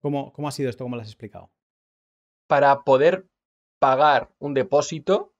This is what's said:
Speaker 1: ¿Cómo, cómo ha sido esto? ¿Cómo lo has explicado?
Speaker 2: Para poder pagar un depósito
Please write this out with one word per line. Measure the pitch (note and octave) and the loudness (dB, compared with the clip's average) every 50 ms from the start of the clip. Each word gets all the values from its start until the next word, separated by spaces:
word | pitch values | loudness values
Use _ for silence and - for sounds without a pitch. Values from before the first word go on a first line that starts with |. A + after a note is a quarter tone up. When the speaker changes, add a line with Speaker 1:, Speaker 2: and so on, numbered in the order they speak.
Speaker 1:
¿Cómo, | _ D3 C#3+ C#3 C3+ - _ | _ -6 -8 -6 -8 -10 _
cómo | - D3 | -12 -12
ha | D3 C#3 | -10 -8
sido | - C#3+ B2+ | -6 -6 -6
esto? | A2+ _ C3 | -6 _ -12
¿Cómo | B2 B2 | -12 -10
lo | A#2+ A2 | -12 -12
has | G#2+ | -16
explicado? | G#2 _ - G#2 _ F2 F2 _ _ _ _ _ _ _ _ _ _ _ _ _ _ _ _ _ _ _ _ | -20 _ -20 -20 _ -20 -20 _ _ _ _ _ _ _ _ _ _ _ _ _ _ _ _ _ _ _ _
Speaker 2:
Para | _ D3+ C#3+ C#3+ C#3 C#3 C#3 - | _ 0 2 4 4 2 2 2
poder | - C3+ C3 C#3+ E3 F3+ F#3+ - _ _ _ _ _ _ _ _ _ _ _ | 2 2 4 4 2 2 0 -8 _ _ _ _ _ _ _ _ _ _ _
pagar | - C3+ C3 C3 D3 D3+ C#3+ B2 - _ _ _ | 0 2 2 4 4 4 4 2 0 _ _ _
un | - C#3+ C#3+ | -10 -4 -2
depósito | C3+ B2+ B2+ - C#3+ - - - D#3 C#3 - F#3 C4+ G4+ _ _ _ | -2 -2 0 0 0 0 0 -8 -12 -4 -2 -2 -2 -2 _ _ _